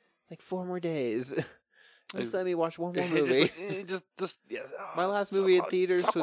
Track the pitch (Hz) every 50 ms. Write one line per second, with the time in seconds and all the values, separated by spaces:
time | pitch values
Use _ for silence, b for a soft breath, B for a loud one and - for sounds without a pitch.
0 | _ _ _ _ _ - 165 - - - 185 185 180 180 180 180 170 170 160 147
1 | 127 117 107 120 123 131 - 160 127 - - _ _ b b b b b b b
2 | b b - - 123 117 - 185 185 180 175 165 165 165 - - 170 180 175 -
3 | - 175 160 156 147 131 131 135 156 143 - 160 - - - 190 196 175 190 180
4 | - _ _ - 190 - - - _ - 110 117 135 131 - - 202 - - 160
5 | 180 190 202 202 202 - 202 196 196 190 180 180 175 - - 180 185 180 185 180
6 | 175 165 - 170